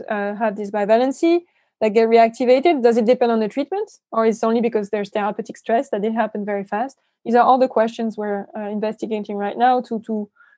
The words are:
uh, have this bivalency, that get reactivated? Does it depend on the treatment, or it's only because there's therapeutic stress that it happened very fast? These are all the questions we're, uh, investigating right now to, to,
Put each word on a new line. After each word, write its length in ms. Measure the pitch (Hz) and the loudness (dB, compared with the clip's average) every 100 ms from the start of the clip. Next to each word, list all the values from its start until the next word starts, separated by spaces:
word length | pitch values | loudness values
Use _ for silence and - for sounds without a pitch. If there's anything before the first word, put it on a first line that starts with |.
| - | -8
uh, 260 | 208 202 208 | -6 -4 -4
have 200 | 220 208 | -4 -4
this 160 | 202 | -6
bivalency, 680 | 208 202 226 269 262 339 339 - _ _ - | -2 2 2 2 0 0 0 -2 _ _ -4
that 80 | 220 | 0
get 200 | 220 226 | 2 4
reactivated? 720 | 226 226 233 247 262 349 294 | 6 4 2 2 4 4 4
Does 160 | 233 233 | 2 4
it 80 | 220 | 2
depend 260 | 254 240 | 2 2
on 80 | 226 | 0
the 80 | 214 | -2
treatment, 440 | 277 285 392 427 _ _ | -4 -4 -6 -6 _ _
or 140 | 226 226 | -2 0
it's 180 | 214 | 0
only 180 | 226 233 | 0 0
because 280 | 226 220 202 | 0 -2 -4
there's 200 | 208 196 | -6 -4
therapeutic 480 | 214 208 202 208 - | -4 -4 -6 -10 -10
stress 320 | - 233 226 | -2 -2 -2
that 140 | 208 | -4
it 100 | 214 | -4
happened 320 | 226 214 208 202 | -2 -4 -4 -6
very 180 | 202 | -6
fast? 340 | 196 208 269 - _ _ 233 | -6 -6 -6 -12 _ _ 0
These 100 | 247 | 4
are 80 | |
all 160 | 240 262 | 6 4
the 80 | 254 | 2
questions 500 | 226 226 233 226 208 | 2 0 -2 -8 -6
we're, 300 | 208 202 - 220 | -6 -6 -8 -10
uh, 140 | 208 | -8
investigating 680 | 208 214 214 - 214 208 202 | -6 -6 -6 -8 -6 -6 -6
right 220 | 202 - | -6 0
now 240 | 254 247 | 2 2
to, 180 | 247 220 226 | -2 -8 -6
to, 220 | 220 208 _ _ | -8 -8 _ _